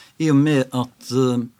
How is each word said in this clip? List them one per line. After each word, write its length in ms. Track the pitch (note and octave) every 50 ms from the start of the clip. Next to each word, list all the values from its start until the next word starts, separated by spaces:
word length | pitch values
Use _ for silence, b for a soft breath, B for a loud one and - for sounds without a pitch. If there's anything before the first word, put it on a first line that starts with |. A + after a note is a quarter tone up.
| B B B B
i 100 | D#3+ D#3
og 60 | D3
med 340 | C#3 D3 D3+ D3+ C3+ B2+ C3 -
at, 380 | B2+ A#2+ - _ - - -
eh, 320 | B2 C3 C3 B2+ B2 A#2+ A#2 A#2+ _